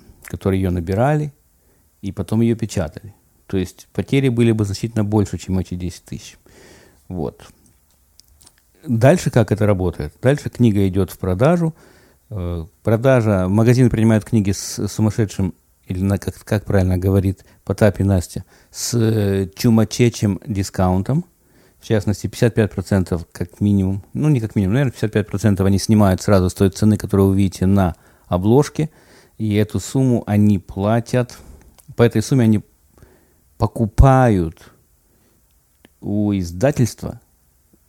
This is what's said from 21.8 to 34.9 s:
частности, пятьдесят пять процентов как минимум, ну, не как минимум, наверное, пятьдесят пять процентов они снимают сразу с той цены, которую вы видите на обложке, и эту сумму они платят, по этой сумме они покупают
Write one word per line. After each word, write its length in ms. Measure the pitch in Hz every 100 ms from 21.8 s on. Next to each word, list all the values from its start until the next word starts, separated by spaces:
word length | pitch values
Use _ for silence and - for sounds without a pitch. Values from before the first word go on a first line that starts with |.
| -
частности, 420 | 110 104 101 107
пятьдесят 280 | - 120 113
пять 160 | 104
процентов 560 | - 92 101 87 85 82
как 260 | - 87 -
минимум, 420 | 104 101 95 98 -
ну, 160 | 123 151
не 100 | 139
как 160 | 110 117
минимум, 200 | 95 120
наверное, 180 | 127
пятьдесят 180 | - 107
пять 160 | 107 101
процентов 400 | 95 110 92 95
они 100 | 98
снимают 440 | - 107 101 90
сразу 280 | - 101 92
с 40 |
той 160 | - 98
цены, 260 | - 107 104
которую 340 | - 98 98
вы 60 | 98
видите 300 | 95 - 92
на 320 | 98 92 - _ _ -
обложке, 640 | 90 98 127 147 - 156 _ _ - _ -
и 160 | 110 101
эту 260 | 104 98
сумму 420 | - 131 131 120 -
они 320 | 104 104 98
платят, 800 | - - 101 117 117 127 120 - - - _ _ - -
по 60 |
этой 200 | 120 113
сумме 220 | - 135 113
они 160 | 107 - _ _ _ - _ _ _ _ -
покупают 1120 | 107 - 110 - 135 131 123 98 80 - - _ _